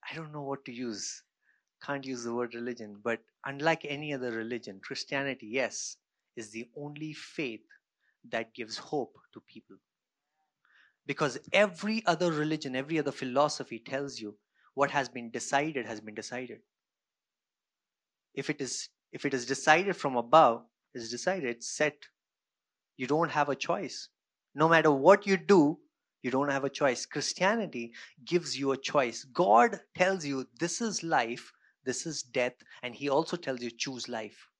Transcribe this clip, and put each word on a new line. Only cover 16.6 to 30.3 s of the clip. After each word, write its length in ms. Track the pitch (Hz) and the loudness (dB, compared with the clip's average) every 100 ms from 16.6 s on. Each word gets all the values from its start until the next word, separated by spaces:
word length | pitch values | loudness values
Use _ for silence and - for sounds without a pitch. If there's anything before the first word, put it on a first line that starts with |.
| _ _ _ _ _ _ _ _ _ _ _ _ _ _ _ _ _ | _ _ _ _ _ _ _ _ _ _ _ _ _ _ _ _ _
If 160 | - 135 | -10 -6
it 100 | 147 | -6
is, 280 | 127 - - _ _ | -6 -8 -10 _ _
if 120 | - | -6
it 80 | 147 | -2
is 140 | 135 120 | -2 -2
decided 500 | 135 - 160 196 175 | -2 4 4 4 -2
from 200 | 143 123 | 0 -2
above, 500 | 117 156 143 113 - _ _ | 6 8 8 6 -6 _ _
it's 160 | 127 113 | -12 -10
decided, 380 | 120 - 190 135 | -4 -2 -2 -2
it's 200 | 117 - | -4 -8
set. 400 | - 151 - - _ _ _ _ _ _ _ _ - | 0 0 0 -20 _ _ _ _ _ _ _ _ -10
You 100 | 127 | 0
don't 240 | 151 165 | 2 2
have 180 | 151 143 | 2 0
a 80 | 135 | 0
choice. 520 | - 185 170 - - _ _ _ _ | -2 -2 -2 -10 -16 _ _ _ _
No 160 | 143 160 | 2 6
matter 220 | 165 156 | 8 8
what 380 | 139 143 202 202 | 6 10 8 8
you 80 | 190 | 2
do, 440 | 156 196 147 165 _ _ _ _ | 8 8 8 4 _ _ _ _
you 100 | 123 | -2
don't 180 | 131 143 | 0 2
have 140 | 139 | 0
a 60 | 135 | -2
choice. 360 | 135 143 120 - | 2 2 2 -4
Christianity 880 | 151 139 - 185 226 190 123 117 - - _ | -4 -4 0 0 0 -2 -6 -8 -12 -20 _
gives 340 | 117 175 151 131 | -2 -2 0 -2
you 140 | 139 | 0
a 40 | 135 | 0
choice. 460 | - 147 127 113 | 0 0 0 -2
God 580 | 135 127 180 220 240 196 - | -12 0 6 8 6 4 -12
tells 300 | - 185 196 | 0 2 2
you, 240 | 151 | -2